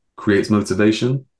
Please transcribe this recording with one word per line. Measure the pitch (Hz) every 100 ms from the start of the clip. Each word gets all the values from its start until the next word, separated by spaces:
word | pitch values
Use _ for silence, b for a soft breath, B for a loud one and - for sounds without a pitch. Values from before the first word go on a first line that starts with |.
| _ -
creates | - 101 -
motivation, | 104 101 98 107 107 123 135 - _